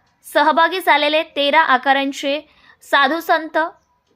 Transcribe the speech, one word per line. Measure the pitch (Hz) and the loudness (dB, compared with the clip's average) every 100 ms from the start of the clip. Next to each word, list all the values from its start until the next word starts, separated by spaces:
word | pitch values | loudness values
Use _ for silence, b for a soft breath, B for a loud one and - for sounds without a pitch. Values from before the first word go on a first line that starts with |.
| _ _ - | _ _ -4
सहभागी | 311 294 302 330 359 | 0 2 2 0 0
झालेले | 349 294 294 311 | 0 0 2 -2
तेरा | 320 - 285 302 | -2 -4 0 2
आकारांचे | 320 254 277 269 277 269 285 294 294 b b b - | 2 0 0 0 -2 -6 -6 -6 -8 b b b -2
साधू | 294 269 330 | 2 2 0
संत | 320 330 320 320 330 - _ _ _ | 0 -2 -2 -4 -4 -8 _ _ _